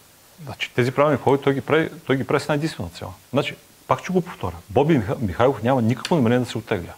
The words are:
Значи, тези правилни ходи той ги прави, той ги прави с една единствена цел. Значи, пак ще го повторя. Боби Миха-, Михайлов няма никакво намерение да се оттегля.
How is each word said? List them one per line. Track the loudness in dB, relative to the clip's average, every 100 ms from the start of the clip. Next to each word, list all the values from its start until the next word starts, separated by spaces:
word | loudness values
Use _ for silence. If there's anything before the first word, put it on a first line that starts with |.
| -20 _ _ -18
Значи, | -16 -10 -4
тези | 0 0
правилни | 2 2 2
ходи | 2 2
той | 2
ги | 0
прави, | 2 0 0 -4 -2
той | -2
ги | 0
прави | 0
с |
една | 0
единствена | -2 -4 -6 -10 -10
цел. | -12 -14 -4
Значи, | -2 -2 -6 -18 _ -4
пак | -2
ще | 0
го | -2
повторя. | -2 -6 -8 -8 -2
Боби | 2 4 2
Миха-, | 0 -4
Михайлов | -4 2 2 2
няма | 0 2
никакво | 2 0 0
намерение | 2 4 2
да | 0
се | -6
оттегля. | -4 -6 -6